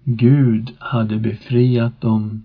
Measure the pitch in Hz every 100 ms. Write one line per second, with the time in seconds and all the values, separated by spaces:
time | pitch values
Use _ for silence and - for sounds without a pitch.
0 | - 117 120 143 131 110 117 - - 120
1 | 110 110 110 110 - 120 123 120 117 -
2 | - 110 107 107